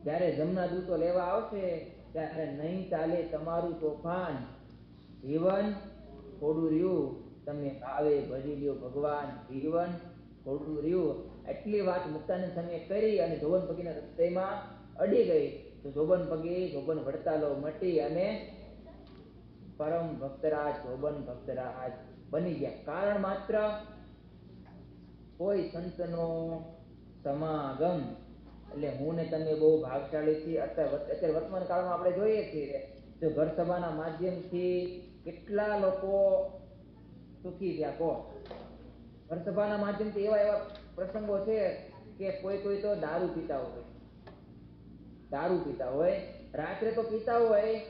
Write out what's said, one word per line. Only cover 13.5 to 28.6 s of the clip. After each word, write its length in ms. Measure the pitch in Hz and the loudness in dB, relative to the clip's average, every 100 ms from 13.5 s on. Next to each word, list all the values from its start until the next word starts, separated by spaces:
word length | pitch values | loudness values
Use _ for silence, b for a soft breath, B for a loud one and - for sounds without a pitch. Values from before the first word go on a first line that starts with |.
| 185 175 | 2 2
પગીના 260 | - 170 | -4 -4
હૃદયમાં 680 | 147 - - 170 185 190 202 - - - - | -6 -8 2 2 4 0 -4 -8 -14 -16 0
અડી 280 | 190 247 | 4 6
ગઈ. 340 | 190 160 143 - | 6 6 4 -4
તો 340 | - - 143 | -14 -12 -8
જોબન 340 | 135 156 180 - | 0 4 4 4
પગી, 460 | 160 160 180 180 | -2 -2 -2 -2
જોબન 280 | 147 135 156 | -2 -2 -2
વડતાલો 560 | 131 139 165 156 151 139 | -2 -2 0 2 2 2
મટી 440 | 147 - 185 160 | -2 0 4 4
અને 540 | 147 165 196 214 - - - - - - - - - - - - - - | 4 2 2 0 -6 -14 -16 -18 -18 -18 -18 -20 -20 -20 -20 -20 -18 -6
પરમ 420 | 151 170 165 135 | -2 0 -2 -4
ભક્તરાજ, 680 | 135 - 156 147 147 135 127 | -8 0 0 2 0 -2 -4
જોબન 260 | 131 147 | -2 -2
ભક્તરાજ 800 | 147 127 120 135 127 127 127 127 - - - - | -2 -6 -10 -6 -6 -4 -6 -6 -8 -14 -18 -4
બની 240 | 151 180 | -2 0
ગયા. 180 | 147 135 - - | 0 -4 -4 -6
કારણ 360 | 160 202 202 | 0 2 2
માત્ર 480 | 190 196 - 214 214 214 - - - - - - - - - - - - - - - - | 2 -2 0 2 2 0 -8 -16 -18 -20 -20 -20 -20 -18 -18 -18 -18 -18 -20 -20 -20 -4
કોઈ 320 | 180 202 170 | 0 2 0
સંતનો 920 | 165 180 170 175 170 165 165 165 160 165 - - - - - | -4 -6 -4 -4 0 0 0 -2 -4 -8 -16 -18 -20 -20 -8
સમાગમ. 760 | 143 143 156 151 139 131 165 170 120 110 - - - - | -2 0 0 0 -2 2 2 2 -2 -8 -14 -18 -18 -18